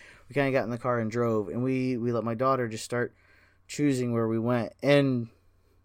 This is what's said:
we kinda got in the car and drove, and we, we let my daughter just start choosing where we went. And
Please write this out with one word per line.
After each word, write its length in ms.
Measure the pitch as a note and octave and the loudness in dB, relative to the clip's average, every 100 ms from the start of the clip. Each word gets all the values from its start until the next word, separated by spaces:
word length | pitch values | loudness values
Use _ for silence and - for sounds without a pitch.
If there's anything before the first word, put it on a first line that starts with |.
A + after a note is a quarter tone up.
| - - - | -20 -20 -6
we 40 | |
kinda 180 | B2+ C#3 | -2 0
got 120 | C3 | 0
in 60 | G#2+ | -2
the 80 | A#2+ | -4
car 220 | B2+ A#2+ | -2 -2
and 120 | A2 | -2
drove, 380 | A#2 A#2 A2 G2 | 0 0 0 0
and 140 | F#2+ | -2
we, 340 | B2+ C3 B2+ B2 | -2 0 -2 -2
we 160 | A#2+ | -2
let 100 | A#2 | -2
my 120 | A2 A2+ | -2 0
daughter 340 | C3 C3+ A#2 | 2 2 -2
just 160 | A2 - | -6 -4
start 280 | A#2+ A#2+ - _ _ _ _ - | -2 -4 -6 _ _ _ _ -10
choosing 460 | - D3 C3 A#2+ | -2 0 2 0
where 160 | A#2 A2+ | 0 0
we 100 | A2+ | 0
went. 320 | A2+ B2 A2 - | 0 0 -2 -2
And 460 | C3 C#3+ C#3 B2 A#2 - _ _ _ _ | 4 4 4 0 -4 -12 _ _ _ _